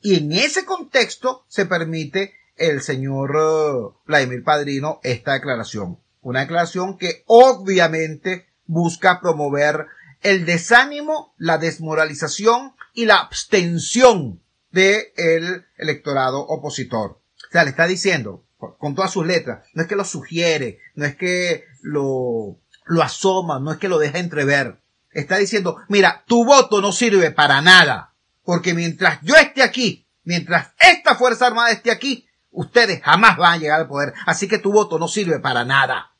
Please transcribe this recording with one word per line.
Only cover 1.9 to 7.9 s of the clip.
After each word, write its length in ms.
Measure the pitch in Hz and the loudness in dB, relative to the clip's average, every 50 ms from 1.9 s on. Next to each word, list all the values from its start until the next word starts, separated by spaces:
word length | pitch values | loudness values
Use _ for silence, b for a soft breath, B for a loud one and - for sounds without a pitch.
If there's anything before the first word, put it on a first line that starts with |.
| 165 160 156 139 - 190 196 196 b b b b b | -6 -8 -8 -6 -6 -6 -8 -8 b b b b b
el 260 | _ 160 160 147 135 | _ -2 -2 -2 -2
señor, 540 | - - 139 131 131 139 135 135 139 135 139 | -4 -6 -6 -6 -6 -6 -6 -6 -6 -4 -2
eh, 640 | 156 156 156 160 156 156 151 139 123 110 98 _ _ _ | 0 0 0 0 0 0 -2 -2 -4 -6 -8 _ _ _
Vladimir 360 | - 151 147 135 123 127 120 | -2 0 0 0 -2 -6 -6
Padrino 560 | - - 151 151 147 143 139 135 139 151 160 - | -2 -2 0 0 -2 -4 -6 -6 -6 -6 -8 -8
esta 320 | _ 127 123 110 _ 147 139 | _ -6 -6 -6 _ -4 -4
declaración. 640 | 131 - 143 127 113 110 - - 107 98 87 87 _ _ _ _ _ | -4 -4 -6 -6 -6 -6 -10 -10 -10 -10 -10 -10 _ _ _ _ _
Una 180 | _ 131 123 131 | _ -6 -6 -6
declaración 580 | 135 135 165 170 170 170 - 185 180 190 190 185 | -4 -2 -2 -2 -2 -2 -4 -6 -6 -6 -8 -8
que 240 | - 170 160 - _ | -8 -8 -8 -8 _
obviamente 1200 | _ 226 233 254 262 247 196 190 190 196 180 170 160 | _ 8 8 8 8 6 0 -2 -2 0 2 2 2